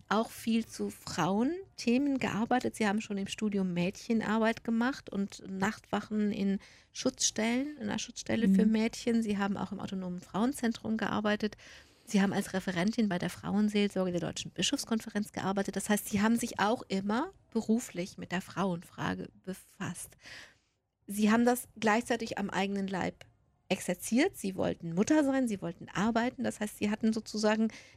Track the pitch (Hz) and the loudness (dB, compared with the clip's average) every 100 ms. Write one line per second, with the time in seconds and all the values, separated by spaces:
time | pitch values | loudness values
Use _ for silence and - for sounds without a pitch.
0 | - 208 233 - 233 226 220 - 202 - | 0 0 0 -4 0 0 0 -6 -8 -8
1 | - - 170 202 262 359 392 - 233 247 | -6 0 2 2 2 -2 -8 -4 2 2
2 | 285 269 214 196 226 254 226 - 214 208 | 2 0 0 0 2 2 0 0 0 0
3 | - 196 196 - 214 202 185 175 180 - | -2 -4 -4 -2 0 0 0 2 0 -2
4 | - 226 - 220 220 226 - 226 247 285 | 0 0 2 2 2 2 0 0 0 -2
5 | - 196 196 - 185 190 208 - - 202 | -6 -4 -4 -6 -10 -4 -4 -4 -4 -4
6 | 202 214 208 - 196 196 - - _ - | -2 0 0 0 0 0 -4 -20 _ -4
7 | 262 - - - 226 247 285 294 208 - | -2 0 0 0 0 0 -2 -4 -4 -4
8 | - - - 220 196 190 208 220 226 - | -6 -8 -2 2 6 6 6 4 0 -2
9 | 240 233 220 202 202 190 - 196 - 190 | 0 2 2 0 0 -2 -6 -6 -8 -6
10 | 180 180 - 185 247 - 233 - 220 220 | -6 -8 -6 -2 0 0 -2 -2 -4 -2
11 | 208 208 214 208 214 - - - - _ | 0 0 0 0 -2 -6 -18 -20 -20 _
12 | - 196 196 185 - 190 190 180 202 240 | 0 4 4 2 -2 -4 -2 0 0 2
13 | 208 180 180 - 165 196 208 208 202 190 | 2 0 -2 -4 -2 2 2 2 2 2
14 | 185 175 160 - - - 190 277 - 226 | 0 0 -2 -6 -8 -2 0 -2 -2 -4
15 | 214 208 208 - 190 196 196 202 - 208 | -2 -4 -4 -4 -2 0 -2 -2 0 0
16 | - 196 220 233 240 - 202 247 - 190 | 0 2 4 2 0 0 0 0 -2 -4
17 | 202 226 370 - _ 226 214 226 - 175 | 0 -2 -2 -8 _ -2 2 0 0 -6
18 | 185 - 175 180 - 170 190 175 - - | -8 -10 -6 -6 -4 -2 -2 -2 -8 -6
19 | 185 185 - - 185 190 - - - 170 | -4 -4 -8 -12 -12 -12 -14 -10 -8 -8
20 | - - - - - _ _ _ _ _ | -12 -16 -20 -18 -20 _ _ _ _ _
21 | - 202 208 226 240 247 - 220 214 220 | -8 2 4 6 4 2 -2 0 2 2
22 | 240 240 226 - 202 185 196 196 190 185 | 2 -2 -2 -4 -4 -2 0 -2 -2 -2
23 | 165 - - _ _ _ - 190 - 180 | -4 -6 -16 _ _ _ -4 -4 -2 -4
24 | - 226 381 - 196 185 - - 165 170 | 0 2 2 0 -6 -2 -2 -2 -2 0
25 | 226 311 269 269 240 196 170 - - 165 | 4 4 4 2 0 -2 -6 -8 -6 -2
26 | 220 226 240 254 220 - 208 - 208 214 | 2 2 0 -2 -4 -4 -6 -2 -2 2
27 | 220 220 - 214 214 220 220 - - | 0 0 -2 0 2 4 2 -2 -16